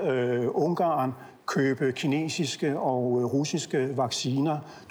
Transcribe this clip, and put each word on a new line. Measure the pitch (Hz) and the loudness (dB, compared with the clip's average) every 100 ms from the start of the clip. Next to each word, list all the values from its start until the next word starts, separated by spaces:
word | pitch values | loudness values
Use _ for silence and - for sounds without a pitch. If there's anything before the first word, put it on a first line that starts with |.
øh, | 180 131 123 123 120 | 0 2 2 2 0
Ungarn | - 151 170 175 151 160 - - - - | 2 0 2 2 2 0 -2 -10 -14 -4
købe | - 135 131 135 | 0 2 2 0
kinesiske | 123 156 143 156 - 147 - 151 143 | 0 0 0 0 -2 -4 -2 -2 0
og, | 151 127 123 123 | 0 0 2 2
øh, | 123 | 2
russiske | 139 147 165 - 147 131 135 | 0 0 -2 -2 0 0 0
vacciner. | 123 - 127 135 151 151 - - - | -2 -2 -2 0 0 0 -6 -16 -8